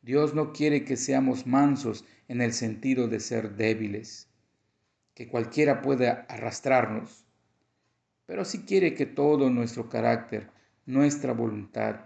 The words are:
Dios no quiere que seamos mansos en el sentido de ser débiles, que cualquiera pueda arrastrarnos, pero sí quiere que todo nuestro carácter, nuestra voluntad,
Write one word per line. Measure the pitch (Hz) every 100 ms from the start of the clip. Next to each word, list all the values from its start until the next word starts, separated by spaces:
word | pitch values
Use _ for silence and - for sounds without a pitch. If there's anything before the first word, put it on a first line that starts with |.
Dios | 117 135 151 147
no | 151
quiere | - 151 147
que | - 127
seamos | - 135 131 127 123
mansos | 131 143 135 117 107 - _ _
en | 123
el | 120
sentido | 117 113 110 131 127 117
de | 110
ser | - 117 107 101
débiles, | 110 107 107 101 - - - _ _ _ _ _ _ _ _
que | - 117
cualquiera | 117 113 - 147 135
pueda | 139 135 123 117 -
arrastrarnos, | 110 113 - 135 127 110 107 113 - _ _ _ _ _ _ _ _ _ _ -
pero | 185 185
sí | 196
quiere | - 196 175
que | - 139
todo | - 143 147 135
nuestro | 120 117 123 113
carácter, | 117 113 117 - 107 104 _ _ _ -
nuestra | 131 147 143 131
voluntad, | 117 113 107 101 113 110 110